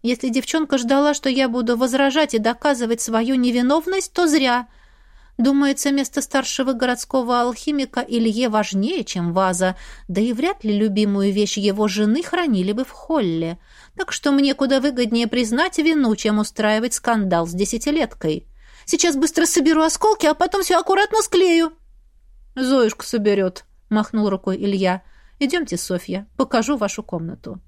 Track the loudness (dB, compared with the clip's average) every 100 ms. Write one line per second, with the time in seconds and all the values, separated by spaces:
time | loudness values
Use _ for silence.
0 | -2 -2 -2 -2 -2 -2 0 0 2 2
1 | 2 0 -2 0 0 0 0 0 0 2
2 | 2 2 0 2 0 0 0 0 0 -2
3 | -2 -2 2 2 2 2 2 2 0 -4
4 | -2 0 2 4 2 0 -4 -18 -20 _
5 | -20 -20 -16 0 2 4 2 0 0 0
6 | -2 -4 -2 -2 -2 -4 -2 0 -2 -2
7 | -2 -2 0 0 0 -2 -4 -4 -4 -6
8 | -2 0 0 0 0 0 0 -2 -2 -4
9 | -6 -4 -2 0 0 0 -2 -4 -14 -20
10 | -6 -2 0 0 -2 -2 -2 0 0 2
11 | 0 2 0 0 -2 0 -2 0 -2 0
12 | 0 0 -2 -2 0 0 0 -4 -6 -10
13 | -2 0 0 -2 -4 -8 _ -20 -20 -10
14 | -8 -4 0 2 2 2 2 2 0 0
15 | 0 0 0 0 0 0 0 0 2 2
16 | 2 0 0 0 -2 -2 0 0 0 -2
17 | 0 0 2 0 -2 -2 -2 -2 -2 0
18 | -2 -4 -4 -4 -8 -20 -20 -18 -4 0
19 | 2 2 0 2 2 2 4 4 2 2
20 | 2 4 2 2 0 0 2 0 2 2
21 | 2 0 2 2 4 4 2 -4 -20 -20
22 | _ _ -20 -20 -18 -6 0 4 2 0
23 | -6 -2 2 2 0 -4 -20 -20 _ -2
24 | 0 -2 0 -2 -4 -4 -2 0 0 -2
25 | -8 -20 -20 -4 -2 -2 -4 -6 -4 -6
26 | -6 -10 -10 -4 0 0 0 -2 -2 -6
27 | -8 -8 -8 -12 -14 -16